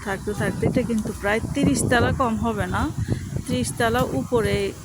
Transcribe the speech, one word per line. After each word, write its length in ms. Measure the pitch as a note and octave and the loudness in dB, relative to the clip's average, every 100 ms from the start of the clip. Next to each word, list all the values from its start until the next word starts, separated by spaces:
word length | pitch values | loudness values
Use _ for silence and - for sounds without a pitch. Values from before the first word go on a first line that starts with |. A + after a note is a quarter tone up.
থাকতে 280 | G#3 F#3+ G#3+ G3+ | -4 -4 -4 -2
থাকতে, 260 | G3+ - - | -2 0 2
এটা 160 | C4 | 2
কিন্তু 300 | A#3 A3 G#3+ - | 2 0 -2 -2
প্রায় 200 | G3+ A3 A#3+ | 0 0 0
তিরিশ 260 | C#4 C#4+ B3+ - | 0 2 2 2
তলা 220 | A#3+ B3 | 4 2
কম 240 | B3+ B3 A3 | 2 0 0
হবে 300 | A3+ G#3 F#3 | 0 -2 -2
না, 240 | F#3+ C#4 - - - - - - | 0 -2 -2 -2 -2 -4 -6 -2
ত্রিশ 260 | B3+ A#3+ - | -2 -2 0
তলা 240 | A3+ A#3+ | 2 2
উপরে 720 | B3 C4 B3 A#3+ G3+ G3+ G3 - | 0 -2 0 2 2 2 0 -4